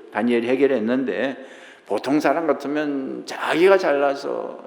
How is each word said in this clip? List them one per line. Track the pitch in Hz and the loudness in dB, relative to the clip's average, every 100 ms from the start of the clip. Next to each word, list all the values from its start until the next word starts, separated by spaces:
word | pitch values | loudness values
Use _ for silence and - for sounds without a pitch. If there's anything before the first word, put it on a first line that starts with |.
| - | -10
다니엘이 | 107 120 117 117 | -2 2 2 2
해결했는데 | 131 135 127 110 127 127 92 131 - - - - - - | 2 2 2 0 -2 -2 -4 -4 -6 -14 -20 -20 -16 -6
보통 | 107 131 151 | -6 0 0
사람 | 156 156 160 | 2 0 0
같으면 | 131 139 151 151 139 135 123 - | -2 -2 -4 -2 -4 -6 -10 -10
자기가 | - 135 151 185 196 | -8 -2 4 6 6
잘나서, | 170 143 143 139 131 117 - - | 4 2 0 -2 -6 -6 -8 -12